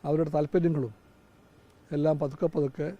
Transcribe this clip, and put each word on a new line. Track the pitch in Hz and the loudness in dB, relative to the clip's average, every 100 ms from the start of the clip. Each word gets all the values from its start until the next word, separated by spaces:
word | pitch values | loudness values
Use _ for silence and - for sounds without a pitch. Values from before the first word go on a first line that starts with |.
| 143 | 0
അവരുടെ | 156 160 151 | 0 2 0
താല്പര്യങ്ങളും | 147 185 170 151 123 - - - _ - - - - - - 147 | 2 2 2 2 -2 -8 -20 -20 _ -20 -20 -20 -20 -20 -6 0
എല്ലാം | 151 151 | 2 2
പതുക്കെ | 147 143 170 | -2 -2 -2
പതുക്കെ | 160 143 - 151 | 0 -2 -2 -8